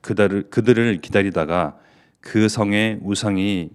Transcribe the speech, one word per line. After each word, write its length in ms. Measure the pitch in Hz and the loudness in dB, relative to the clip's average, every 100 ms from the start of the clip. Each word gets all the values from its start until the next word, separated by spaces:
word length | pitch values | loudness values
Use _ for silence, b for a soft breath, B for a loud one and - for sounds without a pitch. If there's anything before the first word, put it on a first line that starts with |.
그들을, 480 | - 101 101 98 - | -6 0 2 2 -4
그들을 480 | - 110 117 117 92 | 0 4 4 4 0
기다리다가 800 | - 101 98 85 78 87 78 - b b b b | 0 0 0 0 -2 0 -2 -6 b b b b
그 300 | - 110 107 | -4 0 2
성에 500 | 107 104 104 110 110 | 2 0 0 -2 -4
우상이 680 | 95 101 107 95 98 95 80 | -4 -4 -2 -2 -2 -2 -6